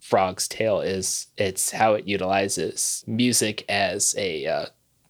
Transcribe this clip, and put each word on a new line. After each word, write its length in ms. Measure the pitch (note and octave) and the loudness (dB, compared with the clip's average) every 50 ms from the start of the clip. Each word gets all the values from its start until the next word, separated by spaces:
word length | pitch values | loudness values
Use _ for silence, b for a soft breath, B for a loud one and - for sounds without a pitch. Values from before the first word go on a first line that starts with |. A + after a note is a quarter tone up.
| - | -2
Frog's 420 | - - A2 F#2+ F#2 F#2+ - - | 2 4 4 4 2 0 -4 -6
Tale 360 | - - - G#2+ A2 G#2 F2 C#2+ | -6 -4 0 2 2 2 2 2
is 460 | E2+ G2 F#2+ F#2 - - - - - _ - | 0 -2 -2 -2 -4 -4 -6 -8 -10 _ -2
it's 320 | G#2 F#2+ F#2+ - - - | -2 -2 0 -2 -4 -4
how 240 | - - A2 A2 G#2+ | 0 2 4 4 4
it 120 | G#2+ - | 2 0
utilizes 960 | - G2+ F#2+ F#2 F#2 F#2+ G2 G2 G2 - - D#2+ - - - - - - - - | -2 -2 -2 0 0 2 2 2 0 0 -2 -2 -4 -2 -2 -4 -2 -4 -4 -4
music 580 | - A2+ A2+ B2 B2 A#2 - A#2 G#2+ G#2+ - - | -4 0 2 2 2 4 2 2 0 -2 -4 -4
as 480 | - G2+ G2+ G2 F#2 F2+ G2+ G2 - - - | -2 0 2 2 0 0 0 0 0 0 0
a, 280 | G2+ F#2 E2 D2+ - | -2 -2 -4 -4 -2
uh, 200 | D#2+ D#2+ D2 - - - _ _ _ _ _ _ _ | -2 -2 -2 -4 -6 -10 _ _ _ _ _ _ _